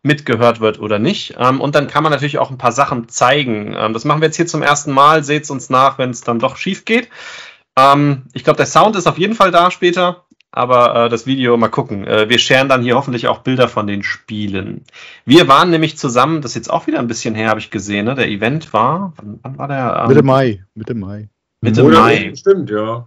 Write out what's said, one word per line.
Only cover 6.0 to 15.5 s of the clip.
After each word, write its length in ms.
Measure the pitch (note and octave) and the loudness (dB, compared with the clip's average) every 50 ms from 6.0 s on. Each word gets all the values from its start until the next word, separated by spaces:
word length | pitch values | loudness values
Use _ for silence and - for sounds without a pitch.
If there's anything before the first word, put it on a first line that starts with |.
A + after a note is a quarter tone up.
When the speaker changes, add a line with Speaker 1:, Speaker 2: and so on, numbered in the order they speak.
| C3 B2+ A#2+ - | -6 -6 -6 -8
Speaker 1:
dann 160 | - - A#2 A#2 | -6 -4 -4 -2
doch 180 | B2+ C3 - | -2 -4 -4
schief 300 | - - F#3+ G3 - - | -4 -8 -8 -8 -8 -4
geht. 240 | - A3 A#3+ A#3+ - - - - - - - - - - _ _ _ - C3 | -2 -2 -2 -2 -4 -16 -20 -20 -18 -18 -18 -20 -20 -20 _ _ _ 2 4
Ähm, 500 | C3 C#3 C#3 C#3+ D3 C#3+ C#3+ B2+ - - - | 6 6 6 4 4 2 0 -2 -6 -14 -14
ich 100 | - - | -6 0
glaub, 140 | - C#3+ - | 0 2 2
der 100 | C#3 - | 0 2
Sound 280 | - D#3+ F3 G#3+ A3 | 4 4 4 4 2
ist 120 | F#3+ D#3 E3+ | 0 -2 -2
auf 100 | D3+ D#3 | 0 0
jeden 160 | F3+ G#3 A3+ | -2 -2 0
Fall 160 | A3+ G3 F#3 | 2 2 4
da 220 | F3 E3+ E3+ F3+ | 4 4 2 2
später. 520 | F3 - - F3 F3 F3+ F3+ F3+ F3 - _ _ _ _ _ _ - | 0 0 0 0 0 2 -2 -2 -2 -6 _ _ _ _ _ _ -6
Aber, 500 | A#2+ B2 B2 B2+ B2 A#2+ A#2 - A#2 A#2 | -4 0 2 4 4 4 4 4 2 0
äh, 40 | A#2 | 0
das 160 | A#2+ A2+ - | 0 -4 -4
Video, 320 | C3 C3+ C3+ B2+ A#2+ A#2+ A#2 | -4 -4 -2 0 2 2 2
mal 120 | A2+ G#2+ | 2 0
gucken. 360 | - - B2+ - A2+ G2 G2 | 0 -2 -4 -4 -6 -8 -4
Äh, 240 | A2+ A2 G#2+ G#2+ G#2+ | -2 0 2 2 2
wir 80 | B2 A2+ | 2 0
sharen 320 | - - C3+ C3 C3+ C#3 | 2 2 2 2 4 2
dann 140 | C3+ B2+ A#2+ | 2 0 2
hier 120 | B2+ A#2+ | 0 0
hoffentlich 320 | C3 - - B2 A#2 - A#2+ | 0 0 -2 -6 -4 -2 -2
auch 120 | A2+ - | -4 -2
Bilder 280 | - C3+ C3 B2+ B2 A#2 | -2 -4 0 0 0 0
von 200 | - A2 G#2 G2+ | 0 -4 -4 -4
den 160 | G2+ G2+ G2 | -6 -6 -6
Spielen. 800 | - - - _ - A2 G#2+ G#2+ G2 G2 F#2+ G2 - - - - _ _ - - - - - - | -8 -10 -10 _ -12 -10 -8 -6 -6 -6 -6 -8 -8 -12 -14 -16 _ _ -20 -20 -20 -20 -10 0
Wir 220 | - C3 E3+ E3 | 6 6 6 8
waren 240 | C3 | 6